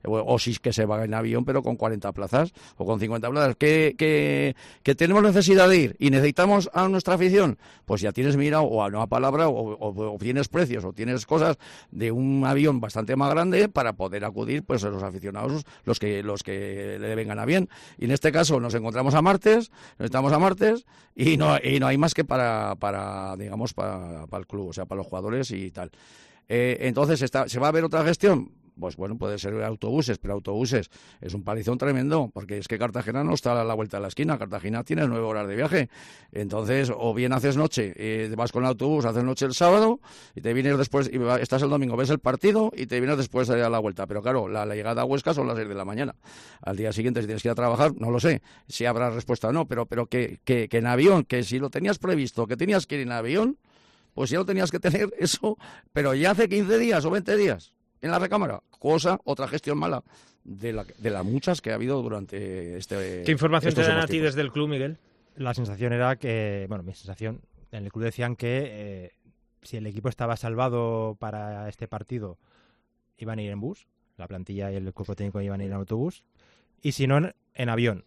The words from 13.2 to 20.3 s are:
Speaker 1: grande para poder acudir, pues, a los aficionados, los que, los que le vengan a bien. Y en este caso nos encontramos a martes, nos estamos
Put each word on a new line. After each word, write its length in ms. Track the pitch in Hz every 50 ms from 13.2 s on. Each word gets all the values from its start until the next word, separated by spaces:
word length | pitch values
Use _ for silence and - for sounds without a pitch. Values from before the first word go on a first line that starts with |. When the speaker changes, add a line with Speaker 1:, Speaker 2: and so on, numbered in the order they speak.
| 139 143
Speaker 1:
grande 380 | 147 160 170 185 180 190 208 214
para 260 | - 147 127 113 101
poder 300 | - 95 95 95 101 104
acudir, 380 | 107 95 107 113 113 135 147
pues, 220 | - - 131 117 98
a 40 | 104
los 140 | 101 95
aficionados, 640 | 98 98 90 95 - 101 98 104 110 131 143 156 147 - - - _
los 140 | 117 113 -
que, 240 | - 104 101 98
los 220 | 101 104 101 98 -
que 540 | - 98 98 101 98 98 101 101 101 98 101
le 140 | 104 107 110
vengan 240 | 110 110 107 104 107
a 40 | 107
bien. 240 | 127 170 190 180 - - - - - - -
Y 60 | -
en 60 | 117
este 200 | 135 143 - 156
caso 300 | 139 165 165 139 156 127
nos 140 | 120 120 120
encontramos 400 | 117 110 117 107 123 131 135 139
a 80 | 156
martes, 480 | 156 190 202 196 - 214 220 233 226 - _ - - - - -
nos 80 | -
estamos 240 | 113 - 131 135 139